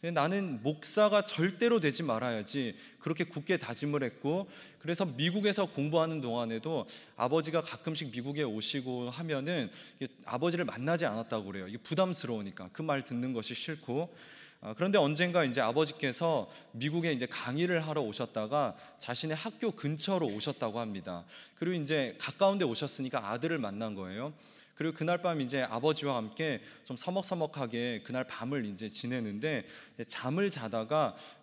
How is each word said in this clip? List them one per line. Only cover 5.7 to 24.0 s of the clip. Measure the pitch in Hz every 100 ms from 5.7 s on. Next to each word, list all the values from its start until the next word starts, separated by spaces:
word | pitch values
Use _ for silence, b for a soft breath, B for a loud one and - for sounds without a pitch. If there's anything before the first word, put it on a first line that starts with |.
| - 143 165 160 156
동안에도 | 127 117 117 113 151 156 101 B B B
아버지가 | 120 156 156 160
가끔씩 | 165 120 - 156 147
미국에 | 113 127 143
오시고 | 139 107 107 143 127 123 123
하면은 | 127 165 143 143 175 107 B B B
이게 | - - -
아버지를 | 123 170 170 147
만나지 | 113 139 165 156
않았다고 | 107 117 110 98
그래요. | 98 92
이게 | 113
부담스러우니까, | - 160 185 180 131 113 98 - 90
그 | -
말 | 160 139
듣는 | 127 120 127
것이 | 120 107
싫고. | 120 - 156 - 127 170 B B B B B
아, | 104 110
그런데 | 180 202
언젠가 | 143 151 180 175
이제 | 143 123
아버지께서 | 113 131 156 - 139 123 170 147 101 B B
미국에 | 117 139 165 165
이제 | 135 123
강의를 | - 120 139 175 175 156
하러 | 151
오셨다가 | 117 104 120 - 107 147 127 - B B
자신의 | - 123 160 156
학교 | 226 - 226
근처로 | - 143 156 - 190 147
오셨다고 | 104 147 135 117 110
합니다. | 113 98 90 87 85 B B -
그리고 | 165 180
이제 | 143 156 127 -
가까운 | - - 196 202
데 | 160
오셨으니까 | 113 143 - 131 127 101
아들을 | 117 160 160
만난 | 110 101 113
거예요. | 98